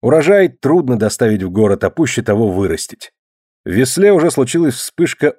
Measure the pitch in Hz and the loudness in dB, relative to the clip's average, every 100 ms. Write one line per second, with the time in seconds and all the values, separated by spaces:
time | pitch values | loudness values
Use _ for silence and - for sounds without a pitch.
0 | 117 156 151 202 180 - 131 175 135 120 | 2 2 4 2 2 -2 0 0 0 -2
1 | 104 - 117 107 92 92 107 98 95 - | -2 0 0 0 -2 0 2 2 -2 -2
2 | 147 - 110 104 110 92 98 98 - - | -2 -2 -2 0 0 0 -2 -4 -8 -16
3 | - _ _ _ _ _ - 92 127 - | -20 _ _ _ _ _ -4 0 0 2
4 | 202 190 165 147 127 165 160 131 - - | 4 4 2 0 -2 0 -2 -2 -10 -4
5 | 170 - 147 | -4 0 -4